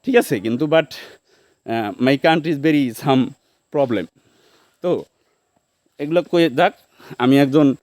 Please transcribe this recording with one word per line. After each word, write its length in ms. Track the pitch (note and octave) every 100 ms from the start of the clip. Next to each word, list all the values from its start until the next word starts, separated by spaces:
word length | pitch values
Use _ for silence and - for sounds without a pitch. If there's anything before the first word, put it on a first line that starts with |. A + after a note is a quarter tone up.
| -
ঠিক 100 | A#3+
আছে? 240 | - A2+
কিন্তু 260 | G#2+ B2 D3+
but, 200 | D#3+ D#3
আহ, 1160 | - - - _ _ _ _ - A2+ G#2 F#2+
my 140 | B2+ C#3
country 360 | E3 D#3+ D3+
is 100 | D3
very 300 | D3+ D3 C3 A2 C#3+
some 240 | C3 B2+ - _ _ _
problem। 320 | D3+ C3+ G#2+ E2 _ _ _ _ _ _ _
তো 240 | F3+ C3 - _ _ _ _ _ _ _ _ -
এগুলো 260 | D3 E3+
কয়ে 260 | - F3 E3
যাক, 240 | B2+ F3 - _ _ - -
আমি 220 | B2+ C#3
একজন 360 | C#3 C#3+ C#3 B2